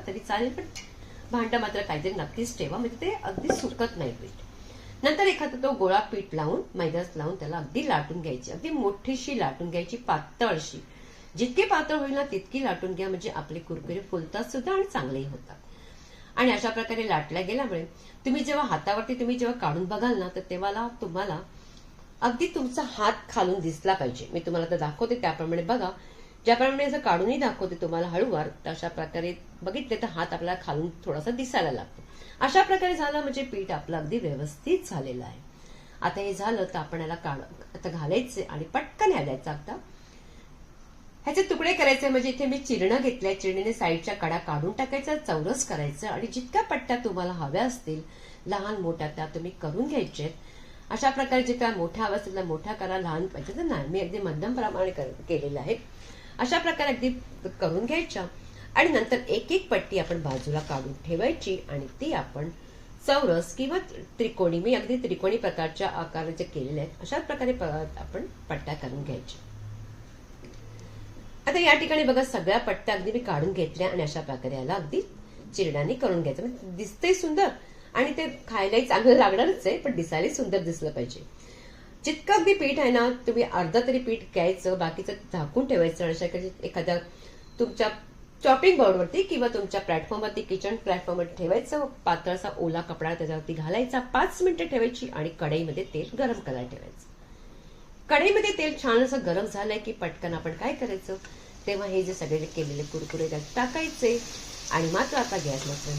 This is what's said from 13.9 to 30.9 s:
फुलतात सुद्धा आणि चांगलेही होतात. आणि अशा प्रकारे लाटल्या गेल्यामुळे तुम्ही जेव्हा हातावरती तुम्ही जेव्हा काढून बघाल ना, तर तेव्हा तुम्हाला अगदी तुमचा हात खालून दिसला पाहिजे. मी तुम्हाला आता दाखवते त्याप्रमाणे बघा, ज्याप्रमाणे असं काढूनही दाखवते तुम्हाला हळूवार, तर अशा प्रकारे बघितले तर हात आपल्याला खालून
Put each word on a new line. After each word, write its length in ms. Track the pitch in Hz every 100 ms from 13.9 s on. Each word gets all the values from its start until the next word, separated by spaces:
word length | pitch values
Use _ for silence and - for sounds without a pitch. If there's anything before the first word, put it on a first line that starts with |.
| 170
फुलतात 440 | - 180 160 208
सुद्धा 280 | 233 269 240
आणि 120 | 381 392
चांगलेही 320 | - - 135
होतात. 320 | 139 - - - - - - - - - - -
आणि 160 | 247
अशा 180 | 208 226
प्रकारे 380 | 226 220 226 220
लाटल्या 340 | 160 147 165
गेल्यामुळे 420 | 185 240 254 175 170 - - -
तुम्ही 200 | 262 294
जेव्हा 200 | 254 294
हातावरती 560 | 269 - 202 208 220 247
तुम्ही 180 | 240 247
जेव्हा 200 | 233 240
काढून 260 | 156 160
बघाल 340 | 180 - 240 214
ना, 100 | 180
तर 120 | - -
तेव्हा 380 | 180 196 208 233 240
तुम्हाला 380 | 185 170 202 156 - - - - - - - -
अगदी 260 | 240 247 339
तुमचा 280 | 330 254 311
हात 280 | 254 - 214 226 -
खालून 300 | 233 180 190
दिसला 340 | 165 151 190
पाहिजे. 340 | 190 131 123 -
मी 80 | 170
तुम्हाला 260 | 170 165 165
आता 100 | 165
दाखवते 380 | 151 151 233
त्याप्रमाणे 480 | 240 175 151 165 170
बघा, 280 | 170 240 185 - - - - -
ज्याप्रमाणे 400 | 226 233 262 277
असं 140 | 285 294
काढूनही 400 | 220 175 202 262
दाखवते 360 | 254 - 185
तुम्हाला 320 | 170 165 165 175
हळूवार, 420 | 175 247 165 151 -
तर 60 | 165
अशा 180 | 160 170
प्रकारे 460 | - 156 165 175 175 - -
बघितले 340 | 175 214 240 220
तर 100 | 226
हात 260 | 160 170
आपल्याला 280 | 170 170 180
खालून 240 | - 147 170